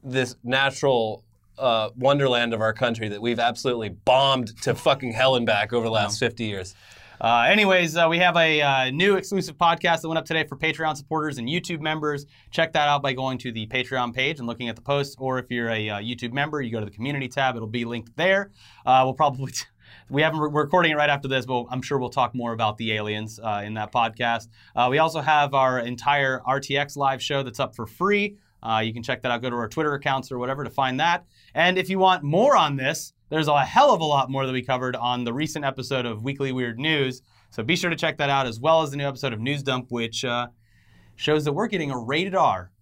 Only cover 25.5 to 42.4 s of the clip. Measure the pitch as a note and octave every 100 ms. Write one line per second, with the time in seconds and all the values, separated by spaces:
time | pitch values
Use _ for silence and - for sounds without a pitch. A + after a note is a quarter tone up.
25.5 | C3+ C3 B2+ A#2 A#2+ - C#3+ C3+ C3 B2
26.5 | C#3 C#3 C#3 C#3+ C#3+ C#3 C3+ - C#3+ B2+
27.5 | A2 B2+ - A2 - F#3 G#3 G#3 G3+ _
28.5 | _ A#2 A2 A2+ A2+ A#2 B2+ B2+ A#2+ B2+
29.5 | A#2+ A2+ - D3+ C#3+ C#3+ C3+ B2 B2+ B2
30.5 | C3+ C3 - C3 B2+ E3 F3 _ _ _
31.5 | - E3+ F#3 F#3 F#3+ F#3 F3+ C#3+ D#3+ C4
32.5 | B3 D#3 C#3 C3 D#3+ - _ _ D#3 D3+
33.5 | D3 C3+ - C#4+ G#3 D#3 C#3+ B2+ C3+ C3+
34.5 | B2+ B2 B2+ B2+ B2+ A#2+ B2 A#2+ A#2+ D#3
35.5 | D#3+ C#3+ C3 A#2 C3+ A#2+ G#2+ A#2 C#3 C#3
36.5 | B2+ A#2+ A#2 D3+ D#3 C3 B2 _ _ _
37.5 | - A2+ - F3+ D#3+ E3 D3+ C#3+ C#3 C3
38.5 | A2+ C#3 D#3+ D#3 C#3 C#3 C3+ C#3 A2 A#2+
39.5 | D3 C3+ B2+ B2+ A#2+ A#2 A2+ B2+ A#2+ A#2+
40.5 | _ _ _ _ _ _ - - D3+ D3
41.5 | C#3+ A3 G3+ D3 C3 A#2 D3 G3 F#3